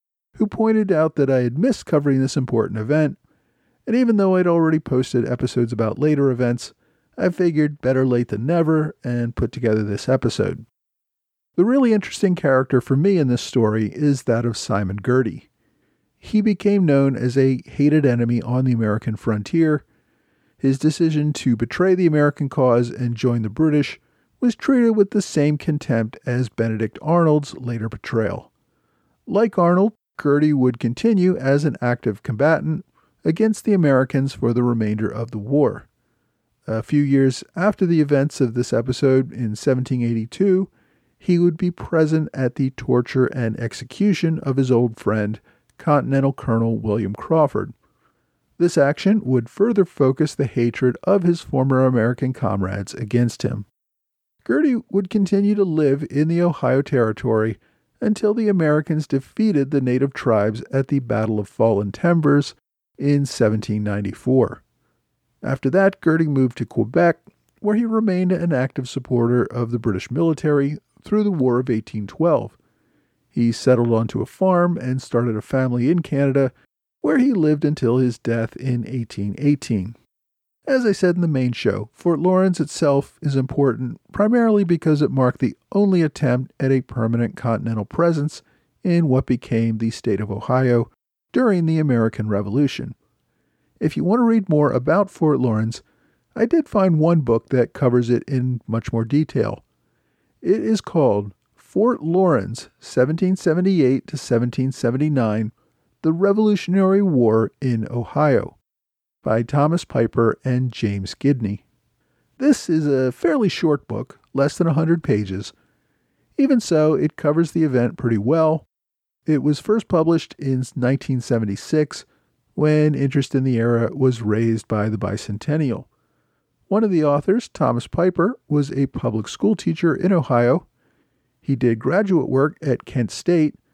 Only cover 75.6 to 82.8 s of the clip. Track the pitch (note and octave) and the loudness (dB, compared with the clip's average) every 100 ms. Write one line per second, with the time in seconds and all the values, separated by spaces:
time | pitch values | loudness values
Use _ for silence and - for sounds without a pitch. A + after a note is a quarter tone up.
75.6 | C3 B2 B2 F3 - C#3 C#3 C3+ C3 _ | 0 0 0 0 -2 0 0 2 0 _
76.6 | _ _ _ _ D4 D4+ C4 G#3+ D#3 D3 | _ _ _ _ -2 2 2 2 2 2
77.6 | D3 D3+ A#2+ B2 B2+ A2+ - A2+ A2+ - | 0 0 0 2 0 -2 -4 -4 -4 -6
78.6 | C3 B2 A2+ B2+ A2+ - G2+ - C#3+ D3 | -4 -4 -4 -8 -8 -8 -8 -2 -2 -2
79.6 | - A2 F#2 A#2 _ _ _ _ _ _ | -2 -4 -4 -12 _ _ _ _ _ _
80.6 | - C4 A#3+ G3 F3+ F3 E3+ C#3 B2+ A#2+ | -2 0 0 0 0 2 0 0 -2 0
81.6 | G#2+ G2 G#2 _ F3 D#3+ F3 F#3 F#3+ F3 | -2 -2 -6 _ -2 0 2 2 2 0
82.6 | E3 - | -4 -2